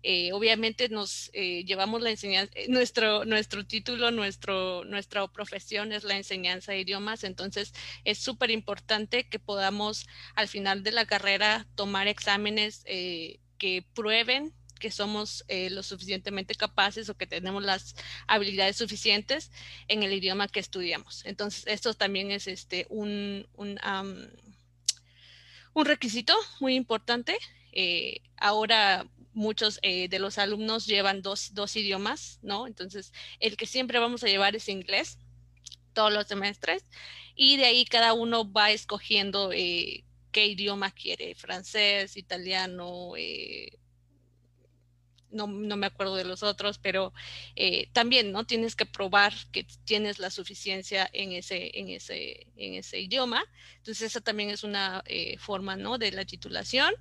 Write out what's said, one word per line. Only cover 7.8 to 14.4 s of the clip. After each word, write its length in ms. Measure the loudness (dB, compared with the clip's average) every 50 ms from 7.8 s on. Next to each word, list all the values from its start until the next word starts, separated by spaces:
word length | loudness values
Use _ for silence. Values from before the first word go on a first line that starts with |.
| -12 -12 -14 -2
es 160 | 0 0 0 0
súper 320 | -2 -6 0 0 2 2
importante 760 | 2 0 0 -4 -6 -6 -2 0 0 0 0 0 0 0 0 0
que 100 | -6 -8
podamos 720 | -6 -4 -2 0 0 0 2 0 -2 -2 -2 -6 -10 -12 -16 -18 -18 -4 0
al 140 | 0 0 0
final 340 | -2 -2 0 0 0 2
de 80 | 0 0
la 160 | 2 2 2
carrera 640 | 4 2 4 4 4 4 6 6 4 4 2 0 -8 -4
tomar 320 | -4 -2 0 0 2 2 2
exámenes, 720 | 0 0 2 2 2 4 2 0 2 2 0 0 -2 -10 -10
eh, 520 | -6 -6 -4 -4 -4 -4 -6 -8 -10 -12 -18 _ _ _ _
que 260 | -2 0 0 -2 -4 _ _
prueben 580 | -4 0 2 2 4 4 4 2 0